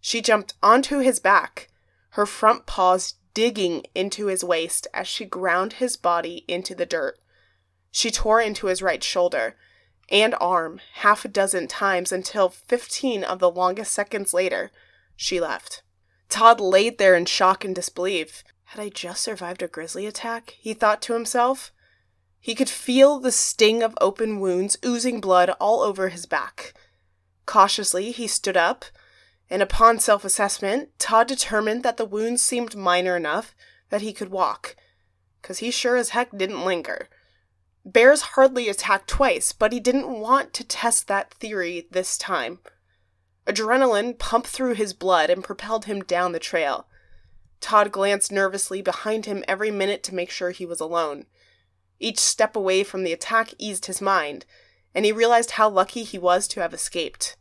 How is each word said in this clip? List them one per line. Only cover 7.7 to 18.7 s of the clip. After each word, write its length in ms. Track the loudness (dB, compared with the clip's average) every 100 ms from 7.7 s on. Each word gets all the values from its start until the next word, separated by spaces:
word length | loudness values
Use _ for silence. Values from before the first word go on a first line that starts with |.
| _ _
She 200 | -4 -4
tore 280 | -2 2 4
into 280 | 2 -2 -2
his 160 | -2
right 200 | -2 -2
shoulder 540 | -4 0 0 0 -4 -6 _ _ _ _ _
and 240 | 2 2 2
arm 400 | 0 0 -2 -8 -20 0
half 280 | 2 2
a 40 | 0
dozen 400 | 0 0 0 -4
times 440 | -4 -2 0 -2
until 380 | -6 -6 0 0
fifteen 760 | 0 -2 -2 -2 -4 -2 -2
of 140 | -4 2
the 120 | 2
longest 420 | 4 0 0 -4
seconds 420 | -4 -4 -4 -2
later, 360 | 0 0 -2 -6 _ _ _ _ _
she 240 | -4 -2
left. 420 | -2 -6 -10 -18 _ _ _ _ _
Todd 320 | 6 6 6
laid 380 | 6 4 4 4
there 160 | 6
in 100 | 6
shock 400 | 4 2 2 2
and 100 | -2
disbelief. 680 | -6 -8 -4 -4 -2 -6 -12 -20 _
"Had 180 | _